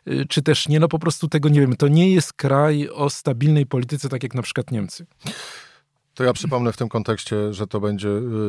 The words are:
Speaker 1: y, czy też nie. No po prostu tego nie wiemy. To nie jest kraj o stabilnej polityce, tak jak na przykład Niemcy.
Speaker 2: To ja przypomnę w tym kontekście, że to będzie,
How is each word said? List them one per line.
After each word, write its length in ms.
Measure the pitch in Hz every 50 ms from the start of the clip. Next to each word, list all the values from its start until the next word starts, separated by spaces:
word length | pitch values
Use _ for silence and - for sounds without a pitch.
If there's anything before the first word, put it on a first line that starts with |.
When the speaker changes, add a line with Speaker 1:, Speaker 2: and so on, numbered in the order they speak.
| _ -
Speaker 1:
y, 180 | 139 135 139 -
czy 120 | - 151
też 260 | 139 156 156 - - -
nie. 120 | 147 156
No 80 | 160 165
po 120 | - 156
prostu 280 | - 170 151 - - 151
tego 220 | - 156 143 156
nie 120 | 147 147
wiemy. 140 | 139 127 123
To 120 | - 147 143
nie 240 | 147 160 180 190
jest 220 | 190 180 147 - -
kraj 560 | - - 135 135 139 147 156 151 147 147 -
o 200 | - - 147 143
stabilnej 560 | - - - 151 131 117 135 151 156 151 139
polityce, 440 | 123 - 131 123 120 151 139 - 139
tak 140 | 139 127 127
jak 100 | 120 -
na 60 | 127
przykład 300 | 113 - - - 123 -
Niemcy. 340 | 123 113 101 - - - 170 - _ _ - - - - - - - - - - _ _ _ _ _ _ _ _ _
Speaker 2:
To 80 | - 131
ja 100 | 123 120
przypomnę 400 | - - - 139 123 120 117 110
w 40 | -
tym 120 | 123 110
kontekście, 640 | - 120 104 - 110 101 - - 107 107 104 104 104
że 140 | 90 107 98
to 120 | - 107
będzie, 300 | 98 104 104 98 101 104 101 104 120 123 113 107 107